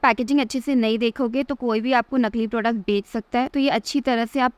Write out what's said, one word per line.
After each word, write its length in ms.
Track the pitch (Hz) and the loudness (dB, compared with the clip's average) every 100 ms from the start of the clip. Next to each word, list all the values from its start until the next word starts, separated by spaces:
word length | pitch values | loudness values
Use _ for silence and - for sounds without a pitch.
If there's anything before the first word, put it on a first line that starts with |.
पैकेजिंग 380 | 269 226 233 285 | 0 0 2 0
अच्छे 200 | 240 262 | 0 -2
से 140 | 240 | 0
नहीं 240 | 262 220 226 | 2 2 2
देखोगे 460 | 233 220 247 247 | 0 0 -2 -2
तो 100 | 277 | -4
कोई 260 | 277 247 220 | -4 -2 -2
भी 120 | 233 | 2
आपको 240 | 254 226 269 | 0 2 0
नकली 300 | 226 226 220 | 0 0 -2
प्रोडक्ट 380 | 233 220 233 190 | -2 -2 -2 0
बेच 200 | 202 202 | -2 -2
सकता 320 | 233 - 240 | -8 -4 -2
है। 100 | 262 | -2
तो 120 | 285 | 0
ये 100 | 269 | 2
अच्छी 300 | 226 - 285 | 0 -2 -2
तरह 260 | 262 240 233 | 0 0 0
से 140 | 277 | 0
आप 120 | 254 | -2